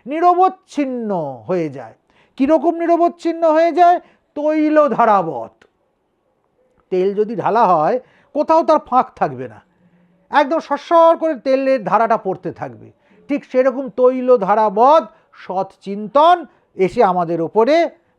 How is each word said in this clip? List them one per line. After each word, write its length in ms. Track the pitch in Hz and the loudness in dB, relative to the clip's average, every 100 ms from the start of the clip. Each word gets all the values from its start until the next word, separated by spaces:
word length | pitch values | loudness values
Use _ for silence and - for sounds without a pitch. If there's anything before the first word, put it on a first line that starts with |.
| 220 | -10
নিরবচ্ছিন্ন 1400 | 302 349 349 370 370 _ - 269 247 220 185 147 123 107 | -2 2 2 2 -2 _ -6 -6 -4 -6 -6 -6 -10 -6
হয়ে 240 | 185 156 | -6 -6
যায়। 240 | 135 113 - _ _ _ - | -10 -18 -20 _ _ _ -4
কীরকম 400 | 269 311 302 339 | 0 2 0 -2
নিরবচ্ছিন্ন 760 | 339 339 339 349 330 330 330 | 0 0 0 -2 -6 -2 0
হয়ে 200 | 311 339 | 2 0
যায়? 280 | 311 349 349 - _ _ - | 4 4 2 -4 _ _ -6
তৈল 540 | 302 311 302 302 294 | -2 0 0 2 2
ধারাবৎ। 760 | - 226 202 165 127 113 _ _ _ _ _ _ _ _ _ _ _ _ _ - | 2 2 2 0 -8 -12 _ _ _ _ _ _ _ _ _ _ _ _ _ -8
তেল 260 | 185 190 196 | -4 -2 -2
যদি 200 | 214 220 | -4 -4
ঢালা 320 | 147 208 214 | -2 0 2
হয়, 320 | 170 160 247 - _ _ | 2 0 -2 -8 _ _
কোথাও 300 | 277 302 320 | -6 0 0
তার 160 | 330 302 | 2 0
ফাঁক 320 | 302 247 233 - | 0 -2 -2 -4
থাকবে 320 | 175 123 127 | -6 -6 -14
না, 220 | 101 _ _ _ _ _ _ - | -16 _ _ _ _ _ _ -4
একদম 300 | 269 285 320 | -2 0 -2
সরসর 580 | - 285 - 339 330 330 | -6 -8 0 4 4 2
করে 180 | 320 277 | -2 -4
তেলের 480 | 269 262 269 262 | -2 -2 0 -2
ধারাটা 340 | 180 202 226 226 | 0 0 0 -2
পড়তে 340 | 190 165 170 | -4 -8 -10
থাকবে। 400 | 131 143 110 110 _ _ _ - | -12 -14 -14 -20 _ _ _ -8
ঠিক 180 | 285 - | -8 -4
সেরকম 440 | 262 262 247 262 | 0 0 -2 -8
তৈল 480 | 214 254 262 254 247 | 0 0 0 2 2
ধারাবৎ 680 | 185 214 214 202 254 320 - _ _ | 2 0 0 2 4 4 2 _ _
সৎ 400 | _ - 190 190 _ | _ -10 -8 -8 _
চিন্তন 640 | - 202 214 277 320 349 277 _ _ - | -14 -12 -2 2 4 2 -2 _ _ -4
এসে 280 | 180 233 | -2 0
আমাদের 380 | 208 180 165 170 | 0 0 -4 -4
ওপরে 480 | 165 208 233 320 320 _ _ | -4 0 2 2 0 _ _